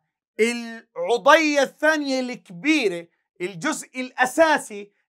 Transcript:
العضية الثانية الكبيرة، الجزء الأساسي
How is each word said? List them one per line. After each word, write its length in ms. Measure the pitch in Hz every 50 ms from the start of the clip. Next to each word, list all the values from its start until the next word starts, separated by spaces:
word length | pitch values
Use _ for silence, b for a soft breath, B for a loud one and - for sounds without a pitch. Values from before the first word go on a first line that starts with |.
| _ _ _ _ _ _ _ -
العضية 1200 | 220 240 240 240 233 226 226 226 - _ - 165 175 190 240 233 180 277 311 320 311 302 294 277
الثانية 580 | 262 269 - _ 302 311 320 302 285 269 262 262
الكبيرة، 880 | 254 247 240 - - - 175 170 240 302 320 285 226 185 175 170 170 - _ _ _ _ _ -
الجزء 600 | 180 196 190 160 240 311 277 - - - - 254
الأساسي 880 | 254 254 - - 254 247 - 311 330 311 294 - - - 208 202 202 - _ _ _